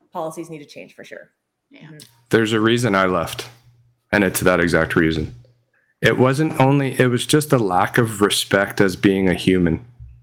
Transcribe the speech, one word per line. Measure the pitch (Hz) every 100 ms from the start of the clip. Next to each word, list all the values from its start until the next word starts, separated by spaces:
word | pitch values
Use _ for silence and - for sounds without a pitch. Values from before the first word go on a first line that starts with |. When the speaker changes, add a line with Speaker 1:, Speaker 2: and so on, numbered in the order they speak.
| _
Speaker 1:
policies | 185 160 - 160
need | 160
to | 143
change | - - -
for |
sure. | - - - _ _ _ _
Speaker 2:
Yeah. | -
Speaker 1:
Mm-hmm. | 151 151 - _ _
Speaker 3:
There's | 110 110
a | 113
reason | 110 120 120 98
I | 95
left, | 90 78 - - - _ _ _ _ _
and | 101
it's | 95 -
that | 90 90
exact | 85 80 80 -
reason. | 80 80 78 - - _ _ _ _ _
It | 120 113
wasn't | 127 135 156 151
only, | 131 143 135 123
it | 127
was | 120 -
just | 156 147
a | 131
lack | 101 90 104 -
of | 113 104
respect | 101 - - 98 98 -
as | 98 90
being | 104 95 92
a |
human. | - - 92 87 78 - _ - -